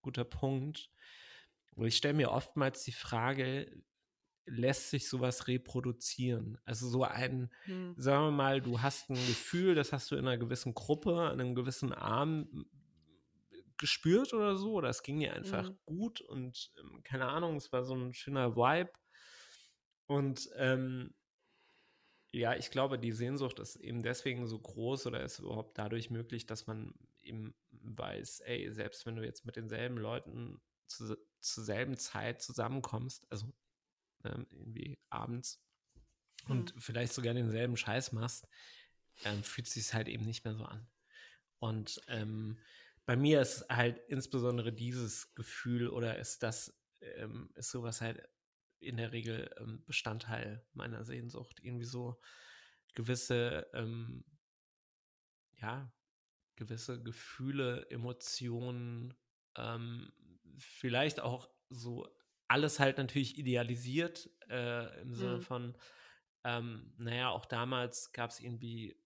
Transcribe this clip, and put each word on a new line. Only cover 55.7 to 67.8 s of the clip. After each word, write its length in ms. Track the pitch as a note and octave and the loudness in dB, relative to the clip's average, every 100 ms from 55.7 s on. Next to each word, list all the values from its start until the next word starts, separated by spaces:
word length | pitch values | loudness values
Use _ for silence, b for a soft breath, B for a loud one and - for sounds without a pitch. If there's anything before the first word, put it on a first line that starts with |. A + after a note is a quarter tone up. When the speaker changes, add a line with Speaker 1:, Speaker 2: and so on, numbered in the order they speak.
| B2+ C3 _ _ _ _ _ _ - | -4 -8 _ _ _ _ _ _ -12
Speaker 1:
gewisse 460 | A2 A2+ - B2 | -10 -8 -8 -8
Gefühle, 840 | A#2 A2+ - - C3 C#3 B2+ A#2+ - | -8 -10 -12 -6 -2 0 0 0 -6
Emotionen, 1200 | B2 A#2 A#2+ - - B2 A#2 B2 B2 A#2+ A#2 B2 - _ _ _ - | -6 -6 -6 -6 -4 -2 -2 -2 -4 -6 -6 -8 -12 _ _ _ -8
ähm, 560 | A2+ A#2 A#2 A#2 - _ - F2 - C#3 | -6 -4 -6 -8 -12 _ -20 -20 -20 -20
vielleicht 600 | - - C3 A#2+ D3+ C#3+ | -18 -6 2 4 4 2
auch 280 | B2 B2+ - _ _ | -2 -2 -6 _ _
so 400 | B2+ A#2+ A#2 - _ _ _ _ | -10 -6 -6 -8 _ _ _ _
alles 320 | B2+ D3+ - | 6 6 8
halt 180 | C#3 C#3 | 6 8
natürlich 400 | C3 C#3+ C3 - | 2 2 0 0
idealisiert, 920 | B2+ B2 A#2+ A#2+ B2 C#3+ E3+ E3+ - _ - | 2 4 4 0 0 2 0 -2 -16 _ -6
äh, 520 | B2 A#2+ A#2+ A#2 - | -2 0 -2 -4 -8
im 140 | B2+ | -8
Sinne 240 | A#2 A#2+ A#2+ | -2 0 -2
Speaker 2:
Mhm. 20 | |
Speaker 1:
von, 360 | - B2 A#2+ A#2+ B B B B B _ | -2 -4 -4 -8 B B B B B _
ähm, 500 | B2 A#2+ A#2 A2 - G#2 | -2 -2 -2 -8 -12 -8
naja, 320 | A#2 A#2+ B2+ | -4 0 0
auch 160 | F2+ - | 0 -2
damals 640 | A#2+ A#2+ B2+ | -2 0 0